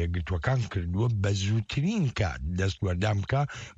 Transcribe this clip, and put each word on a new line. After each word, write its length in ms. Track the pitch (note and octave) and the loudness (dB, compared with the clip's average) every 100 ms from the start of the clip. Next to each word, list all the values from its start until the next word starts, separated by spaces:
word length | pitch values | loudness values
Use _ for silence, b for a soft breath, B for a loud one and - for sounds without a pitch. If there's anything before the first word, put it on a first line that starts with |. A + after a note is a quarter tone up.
یەکگرتووەکان 580 | E2+ F2 E2 F2+ B2 C3 G#2 | 0 -2 -2 -2 0 0 0
کردووە 360 | F#2+ E2+ F#2 A#2+ G#2+ | -2 0 0 2 2
بە 100 | G2+ G2+ | 2 2
زووترین 640 | G2 A2+ G#2+ - D#3+ A3+ C#3 - | 2 0 0 0 0 2 2 2
کات 240 | F#2+ B1 C#2+ F2+ | 0 -2 -4 0
دەستوەردان 580 | F#2+ - G2 F2+ G#2 G#2 | 0 0 -2 0 2 0
بکە 200 | F#2+ C3+ C#3+ B B | 0 0 0 B B